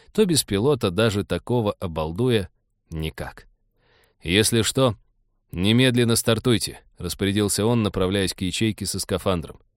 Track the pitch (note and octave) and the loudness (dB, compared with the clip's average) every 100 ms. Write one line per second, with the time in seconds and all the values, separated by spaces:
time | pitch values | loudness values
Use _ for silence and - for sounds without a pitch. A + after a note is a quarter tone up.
0 | - - G#3 D3 - G2 B2+ C3 G2+ F2 | -6 0 2 2 0 0 2 2 0 2
1 | A2+ G2 F#2+ F2 - B2 G#2 - F#2+ D#2+ | 2 2 -2 -4 -2 0 0 -2 -6 -4
2 | D#2 F2 B2+ A2+ F2 _ _ _ _ D#2+ | -4 -2 0 0 0 _ _ _ _ -8
3 | D#2 - D2 - - _ _ _ _ _ | -8 -8 -12 -14 -20 _ _ _ _ _
4 | _ _ D#2 F#2+ G#2+ A#2 G#2 - C3 - | _ _ 0 2 4 2 0 2 0 0
5 | _ _ _ _ _ E2 G2 A#2 C3 A#2+ | _ _ _ _ _ -2 2 4 4 4
6 | A#2 A2+ - A2 C3 A2 - - _ - | 2 2 2 0 2 0 -2 -10 _ -12
7 | E2+ - G2 G2+ G2+ - G#2+ A#2+ G#2 F#2+ | -10 -4 -2 0 0 0 0 0 0 0
8 | F#2 G2+ F#2 - F#2 - A2+ G2+ F#2+ F#2+ | 0 0 -2 -4 -6 -2 -2 -2 -6 -8
9 | - F#2 G2+ F2+ - - _ | -4 -4 -2 -2 -4 -14 _